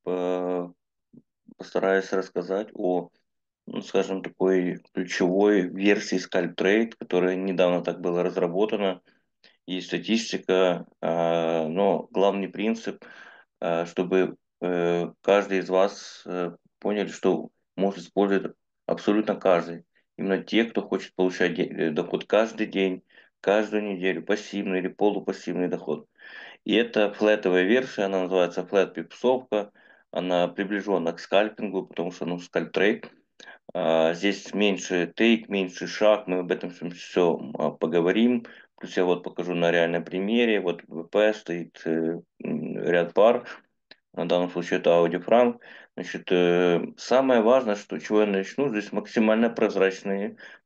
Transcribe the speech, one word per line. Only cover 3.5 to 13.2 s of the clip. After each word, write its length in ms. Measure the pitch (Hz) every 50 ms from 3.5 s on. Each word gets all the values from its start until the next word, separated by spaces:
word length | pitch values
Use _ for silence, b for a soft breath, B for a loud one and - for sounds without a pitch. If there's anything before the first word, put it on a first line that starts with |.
| _ _ _
ну, 140 | - - - 101
скажем, 400 | - - 98 92 92 95 95 87
такой 580 | 87 - - 95 92 95 92 90 90 90 87 - _ -
ключевой 680 | 95 92 90 - - 95 87 92 98 101 104 104 98 90
версии 600 | 90 - 95 98 101 104 104 - - - 92 -
Scalp 300 | - - 95 87 85 -
Trade, 380 | - - 95 101 110 117 113 -
которая 380 | - - - - 90 87 90 92
недавно 480 | 92 95 98 92 87 92 90 90 87 85
так 180 | 87 85 87
была 220 | 87 87 87 87 87
разработана. 760 | 87 85 92 87 87 85 92 107 107 - 101 101 95 92 - _ _ _ _ _ _ _ _ b b b b _
Есть 220 | - 90 92 87 -
статистика, 1000 | - 87 82 90 107 113 113 - - 98 - - 95 92 92 90 87 85 87 - _ _
э, 680 | - 85 82 85 85 82 85 85 82 82 85 82 80
но 400 | 78 82 92 101 101 90 - - - -
главный 360 | 92 92 98 95 98 98 -
принцип, 560 | - - 101 110 113 113 - 101 - - B B B B